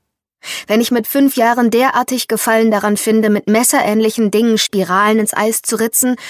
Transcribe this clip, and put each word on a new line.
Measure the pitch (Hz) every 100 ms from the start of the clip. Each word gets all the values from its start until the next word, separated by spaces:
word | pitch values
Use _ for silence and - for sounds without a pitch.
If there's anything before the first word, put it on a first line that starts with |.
| _ _ _ _ - - -
Wenn | 214
ich | 233
mit | 240 -
fünf | 277 277 247
Jahren | 233 240 233
derartig | 233 262 240 247 254 -
Gefallen | 220 233 220 226
daran | 208 208 208
finde, | 226 220 214
mit | 208 -
messerähnlichen | 220 247 285 - 220 220 226 208
Dingen | 208 233 220
Spiralen | - 196 180 190 208 220
ins | 214
Eis | - 220 220
zu | - 220
ritzen, | 226 - 247 247